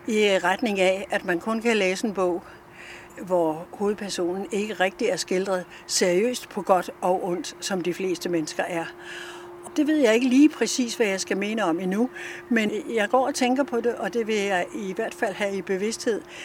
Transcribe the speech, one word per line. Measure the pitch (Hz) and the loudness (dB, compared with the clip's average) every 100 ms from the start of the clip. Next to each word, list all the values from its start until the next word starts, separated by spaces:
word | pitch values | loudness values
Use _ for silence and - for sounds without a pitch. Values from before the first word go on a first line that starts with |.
| - | -2
i | 214 208 190 | 4 4 4
retning | 175 190 233 196 | 2 2 0 4
af, | 185 190 - | 4 2 -2
at | 208 | -4
man | 185 170 | 0 -2
kun | 220 226 | 0 0
kan | 233 214 | 2 4
læse | 185 190 226 | 2 0 -2
en | |
bog, | 190 180 175 - - - - - - - - | 0 0 0 -6 -20 -20 -20 -18 -18 -18 -12
hvor | 180 180 160 156 180 | -2 2 2 -2 -8
hovedpersonen | - 208 208 202 185 175 190 196 | -4 -2 -2 -6 -2 -2 -2 -4
ikke | 202 214 | -4 -4
rigtig | 180 185 - 220 | 0 -2 0 -2
er | 180 | -2
skildret | - 185 196 185 175 - - | -2 -2 0 -2 -4 -16 -4
seriøst | - 185 180 240 247 - | 0 4 4 2 -2 -8
på | 208 | -6
godt | 180 185 - - | 2 2 2 -2
og | 185 180 | 0 0
ondt, | 175 180 - - | 0 -4 -6 -8
som | - 190 | -4 -2
de | 170 | -2
fleste | 170 190 165 185 | -2 -2 -2 -2
mennesker | 170 156 - | -2 -2 -4
er." | 175 170 160 - - - - - - - | -4 -4 -6 -12 -14 -14 -14 -16 -16 -16
Og | - - | -6 0
det | 294 | 2
ved | 311 | 4
jeg | 233 | 6
ikke | 226 262 | 6 6
lige | 262 302 | 8 8
præcis, | - 226 - 240 | 6 -2 0 -2
hvad | - 214 | 0 0
jeg | 190 | 0
skal | - 190 | -2 -2
mene | 202 220 | -2 0
om | 185 165 | 0 0
endnu, | 185 196 254 - - - - | 0 0 -2 -4 -12 -12 0
men | 233 208 214 - | 2 2 -2 -2
jeg | 226 208 | -2 2
går | 254 269 | 2 2
og | |
tænker | 277 247 262 | 2 2 2
på | 277 233 | 0 0
det, | 233 | 0
og | 220 202 | -2 -2
det | 233 220 | -2 0
vil | 214 | 0
jeg | 196 185 180 | 2 0 -2
i | - 196 | -6 -6
hvert | 185 220 | -4 -4
fald | - 220 | -2 -4
have | 185 202 196 | -2 -2 -4
i | |
bevidsthed, | 185 190 208 226 247 196 - - | -2 -2 -2 -2 -2 -2 -6 -16